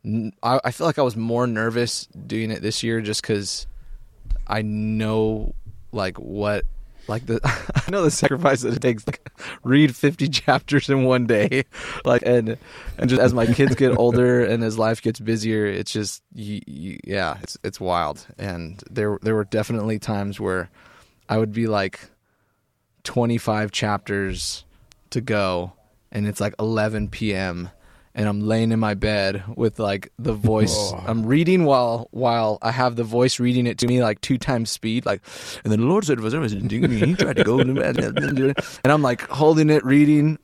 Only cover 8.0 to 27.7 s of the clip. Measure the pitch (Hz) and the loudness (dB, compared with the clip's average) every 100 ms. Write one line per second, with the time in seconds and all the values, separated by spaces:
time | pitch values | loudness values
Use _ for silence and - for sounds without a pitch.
8 | 160 - 143 135 160 131 120 113 127 110 | 2 2 0 2 2 2 0 0 0 -2
9 | - - - _ - - 123 139 151 120 | -6 -8 -14 _ -16 -10 2 6 4 4
10 | 143 - 135 135 - 131 - 143 - 135 | 0 0 -2 0 2 0 2 0 2 2
11 | 131 127 117 110 104 131 - - - - | 4 2 4 2 2 0 -4 -10 -12 -4
12 | - 123 - 123 110 113 - - - - | 2 2 4 2 2 -6 -12 -16 -14 -2
13 | 123 127 123 120 117 120 139 123 131 120 | 2 4 4 4 2 4 2 4 2 4
14 | 120 120 123 123 113 117 113 110 110 113 | 4 4 4 4 2 0 -2 0 0 0
15 | 117 113 107 113 110 110 104 95 101 107 | -4 -4 -4 -2 0 0 0 -2 -4 -6
16 | 104 - _ - 104 104 - 69 90 76 | -6 -10 _ -14 -10 -10 -10 -12 -12 -12
17 | - 98 85 - 76 - - - 92 87 | -6 -4 -4 -6 -12 -10 -10 -6 -2 -2
18 | 78 73 - - 98 87 80 98 - 113 | -2 -6 -16 -10 -8 -8 -10 -14 -10 -4
19 | 104 101 107 110 101 110 107 117 107 107 | -2 -2 -2 -2 0 -2 -2 -4 -2 -4
20 | - 104 101 98 101 92 87 _ - - | -4 -4 -4 -4 -4 -4 -6 _ -20 -20
21 | _ _ - 110 110 107 113 107 95 - | _ _ -4 -2 0 -2 0 0 -2 -6
22 | - _ _ _ _ _ _ _ _ _ | -20 _ _ _ _ _ _ _ _ _
23 | - 123 117 117 - 107 107 - 107 101 | -6 -2 0 0 0 -2 -2 -4 -2 -4
24 | - 101 95 90 - - - _ _ _ | -4 -4 -4 -6 -8 -10 -16 _ _ _
25 | _ 127 120 107 95 90 92 _ _ _ | _ -6 -2 0 0 -2 -6 _ _ _
26 | _ 107 104 101 104 - 110 110 107 107 | _ -4 -4 -2 -4 -2 -2 0 0 -2
27 | 107 - 110 95 95 87 92 | -6 -4 -4 -2 -4 -6 -10